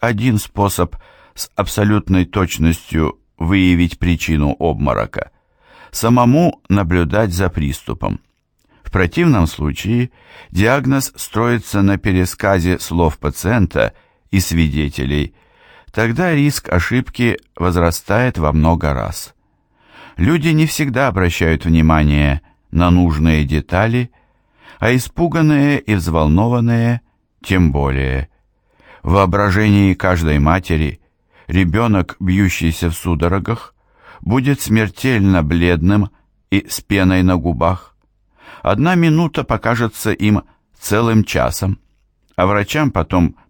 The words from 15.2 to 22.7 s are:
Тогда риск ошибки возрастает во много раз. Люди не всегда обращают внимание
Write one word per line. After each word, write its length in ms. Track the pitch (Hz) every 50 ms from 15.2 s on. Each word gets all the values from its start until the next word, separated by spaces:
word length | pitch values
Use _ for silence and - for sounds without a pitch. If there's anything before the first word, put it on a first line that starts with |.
| 71 - - _ _ _ _ _ _ - - - _ - -
Тогда 420 | - 113 113 117 117 185 180 160
риск 340 | 143 143 147 135 - - -
ошибки 720 | - 87 85 - 120 127 131 - - - 123 117 92 - - _ _
возрастает 840 | - 85 90 85 90 85 85 80 - - - 98 113 123 127 -
во 160 | - 80 76 73
много 400 | 78 76 80 85 78 78 76 69
раз. 420 | 62 50 50 - - - - - _ _ _ _ _ _ _ _ _ _ _ - - - - -
Люди 320 | - 82 120 170 175 143 165
не 180 | 160 156 156
всегда 400 | 151 - - 156 139 113 127 139
обращают 580 | 131 90 98 92 87 82 - 87 82 82 78 -
внимание 800 | 85 82 82 78 78 80 78 76 73 73 73 73 73 71 76 - _ _ _ _ _